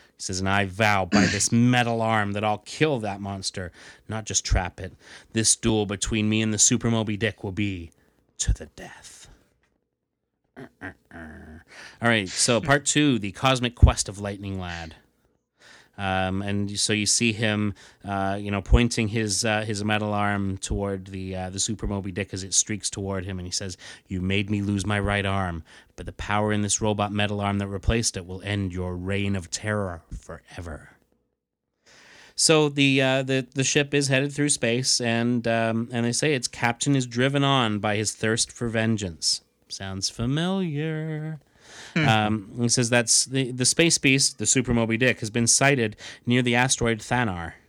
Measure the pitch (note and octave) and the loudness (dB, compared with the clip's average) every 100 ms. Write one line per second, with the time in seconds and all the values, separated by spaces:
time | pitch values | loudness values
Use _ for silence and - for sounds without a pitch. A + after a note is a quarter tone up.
0 | _ - - F#2 F#2+ G2 G2 F#2 A2 G#2 | _ -14 -8 -2 0 2 0 2 2 2
1 | F#2 G#2 F#2 G2 - A#2 B2 B2 A#2 A#2 | 2 2 2 2 2 4 4 4 2 0
2 | A2+ A2 G2+ G2+ G#2+ G#2+ - - D3+ C3+ | 2 2 0 0 0 -2 -4 -2 0 0
3 | G#2+ G2+ G2 G2 F#2+ - F2+ - - - | -4 -6 -6 -6 -8 -8 -10 -12 -20 -18
4 | - A2 G#2 - - - F2 - F#2+ - | -10 -8 -4 -4 0 0 0 -6 -14 -14
5 | - - - A2+ A2 - A#2 A2 G2+ G2+ | -20 -20 -6 0 2 2 2 0 0 -4
6 | - A2+ G#2+ G#2+ A2 G#2+ - A#2+ A#2+ A2+ | -2 0 2 2 0 2 2 2 2 0
7 | A2 G#2 G#2+ - G#2 F#2 G#2 F#2 E2 _ | -2 -2 -4 -4 -8 -4 -4 -4 -10 _
8 | _ _ _ - - - D#2+ - - - | _ _ _ -4 -2 -2 -6 -18 -18 -18
9 | - - - - _ _ _ _ _ _ | -20 -20 -20 -20 _ _ _ _ _ _
10 | _ _ _ _ _ - B2+ _ F#2+ - | _ _ _ _ _ -20 -20 _ -16 -16
11 | _ E2+ D#2+ D#2+ D#2 D#2 - - - - | _ -18 -16 -16 -18 -20 -20 -20 -20 -4
12 | A#2 A2+ F#2+ - - A#2 G2 C#3+ C#3+ D3 | 0 2 0 0 2 2 4 2 4 2
13 | D3+ A#2+ G2+ - C3+ C3 B2 - - A#2+ | 4 2 -2 0 2 2 0 6 6 6
14 | - G2 G2+ G2+ G2 F#2+ F2+ E2+ E2 D#2+ | -2 -8 -8 -8 -6 -6 -6 -8 -10 -14
15 | _ _ _ _ _ _ - - _ - | _ _ _ _ _ _ -20 -20 _ -8
16 | G2 F#2+ F#2+ F#2+ G2 G2+ G2+ G2+ - G#2 | -2 0 0 -2 -2 -2 -2 -2 0 0
17 | G#2 - A#2 G#2 A#2 G#2 G#2 G2 - _ | 2 2 2 0 0 0 -2 -4 -12 _
18 | G2 G2 G2 G2+ G2+ G2+ - A#2 A#2+ - | -6 -2 -2 -4 -4 -4 4 6 6 0
19 | A2 A2+ A2 F#2+ A2+ G#2+ A2 G#2 G#2 G#2+ | -2 -2 -2 -2 0 0 0 -2 0 0
20 | G#2 G#2 G2+ G2+ G2 F#2+ - G#2 G2+ G2 | 0 0 0 0 -2 -4 -4 -4 -4 -6
21 | F#2+ G2 F#2+ F#2 F#2 F#2+ - G#2+ G#2 G2+ | -8 -10 -8 -8 -6 -4 -4 -4 -4 -4
22 | G2 F#2 G2 G2 F#2 - - G#2+ - - | -4 -6 -6 -6 -2 -2 0 -4 -6 -6
23 | G2 G2 F#2 F#2 F2+ - G2 F2+ - - | -4 -4 -6 -8 -8 -8 -8 -10 -16 -20
24 | - F#2 F2+ G2 G2+ G#2 G2+ G2+ G2 G#2 | -8 -4 0 0 2 0 0 0 0 0
25 | G2+ G2+ G2 G2 F#2 E2 - - - - | 0 0 0 0 -2 -4 -10 -18 -20 -14
26 | F2+ - - G#2 G#2+ G#2+ G#2 - G#2+ G#2 | -12 -8 -2 0 0 0 0 0 0 0
27 | G#2 G#2 G#2 G#2 G2+ G2+ G2+ G2 - A#2 | 0 0 -2 -2 -2 -2 -2 -4 0 0
28 | A2+ - F2+ F#2 F#2+ G2+ G2 F2+ F2+ F2+ | 0 -4 -8 -10 -4 -2 -2 -4 -4 -4
29 | F#2 G2+ G2+ G2 E2 - G#2+ G#2+ G2 E2+ | -4 -2 0 -2 -4 -8 -4 -2 -4 -8
30 | - - - E2+ - - E2+ D2 - _ | -12 -14 -12 -16 -16 -14 -12 -12 -16 _
31 | _ _ _ _ _ _ _ _ _ - | _ _ _ _ _ _ _ _ _ -20
32 | - - - - - D#3 D3+ C#3+ C#3 C3+ | -20 -20 -12 0 4 6 6 4 4 6
33 | C3 C3+ C3+ C3 B2+ C3+ B2+ D3+ C#3+ C#3+ | 4 2 2 0 0 -2 2 2 2 2
34 | C#3 C3+ C#3+ C#3+ D3 C#3 A#2 A#2+ C3 - | 2 2 2 0 0 0 0 0 2 0
35 | A#2+ A#2 A#2+ B2 A2+ A2+ A2+ A2+ A#2 A#2+ | 2 2 2 0 0 2 2 0 -2 -2
36 | A#2 A#2 D3+ C#3 A#2+ - A#2+ A#2 - C#3 | 0 0 0 0 -4 0 0 0 2 0
37 | B2 A#2 C3 C#3+ C#3 C3+ A2+ G#2 G#2+ G#2 | 0 0 2 2 4 4 2 0 0 0
38 | G#2+ - A2 A2+ - - A#2+ A2+ A2 A2 | -2 -2 -2 0 -2 -4 -4 0 0 0
39 | G2 D#2+ - - - _ - - G2 F#2+ | -4 -4 -4 -4 -6 _ -16 -12 -10 -6
40 | - - A#2 C#3+ F3 G3 F3+ C#3+ D#3 D#3 | -8 -4 -4 -2 -2 -2 -4 -4 -6 -6
41 | D#3 D#3 D#3 D#3 - _ - - - - | -6 -8 -8 -12 -16 _ -20 -20 -6 0
42 | D3 A2 G#2+ G#2+ G2 B2 A#2+ A#2+ A#2 A#2+ | 2 4 2 0 -4 -4 0 2 4 2
43 | A#2 - - C3+ B2+ B2 B2+ - E3+ - | 4 2 0 -2 -4 -2 0 4 4 4
44 | D3 C3+ - - G#2+ C3+ B2 A#2 A2+ A2+ | 4 4 2 0 0 2 2 2 2 2
45 | B2+ A2+ A2 A#2+ A#2 - C#3 C#3 A2 G#2 | 2 2 -2 0 2 4 4 4 0 -4
46 | - - - B2 B2 A#2+ B2+ - A#2 A2+ | -14 -8 0 2 4 4 2 2 0 -2
47 | - B2 A#2 F2 E2 - | 0 0 0 -2 -8 -12